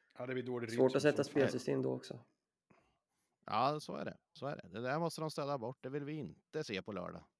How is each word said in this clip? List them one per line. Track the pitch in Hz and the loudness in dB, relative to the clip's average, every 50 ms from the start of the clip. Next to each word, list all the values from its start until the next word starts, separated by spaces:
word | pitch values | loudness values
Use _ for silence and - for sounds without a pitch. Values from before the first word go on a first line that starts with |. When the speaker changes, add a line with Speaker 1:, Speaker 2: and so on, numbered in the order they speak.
| _ _ - - | _ _ -10 -8
Speaker 1:
Ja, | 127 | -6
det | 127 127 | -2 -2
blir | 127 120 | -2 -2
dålig | 123 123 120 120 110 | -2 -2 -2 -2 0
Speaker 2:
Svårt | 113 123 131 127 | 6 6 6 6
Speaker 1:
rytm | 131 | 6
Speaker 2:
att | 139 | 6
sätta | 143 147 143 147 135 | 6 6 6 6 2
Speaker 1:
som | - | 2
fan. | - 143 | 4 4
Speaker 2:
spelsystem | 131 - - 127 - 143 139 135 | 4 6 4 0 0 0 0 2
då | 127 131 | 2 0
också. | 127 127 - - 139 123 - _ _ _ _ _ _ _ _ _ - _ _ _ _ _ _ _ _ _ _ _ _ _ _ | -2 -2 -6 -10 -12 -12 -14 _ _ _ _ _ _ _ _ _ -20 _ _ _ _ _ _ _ _ _ _ _ _ _ _
Speaker 3:
Ja, | - 104 110 127 143 151 151 | -2 2 2 4 4 2 0
så | - - - | -4 -8 -8
är | 71 - | -6 -6
det. | - - - _ _ | -8 -8 -10 _ _
Så | _ - 127 | _ -8 -8
är | 143 - | -8 -8
det. | - - - | -8 -10 -10
Det | - 113 | -8 -6
där | 123 127 143 160 | -2 -2 0 0
måste | 170 160 - 156 | 0 -2 -2 -4
de | 160 151 | -6 -6
ställa | - 160 143 139 143 127 | -4 -4 -4 -2 -2 -4
bort. | 110 123 131 - | -4 -6 -8 -8
Det | - 131 | -8 -6
vill | 139 147 143 | -6 -6 -6
vi | 143 | -6
inte | 156 151 117 78 - - _ _ - 156 151 | -6 -8 -8 -10 -10 -14 _ _ -6 -6 -4
se | - 101 95 | -4 -4 -4
på | - 110 | -4 -6
lördag, | 101 90 87 85 87 85 - _ _ | -6 -6 -6 -8 -10 -12 -16 _ _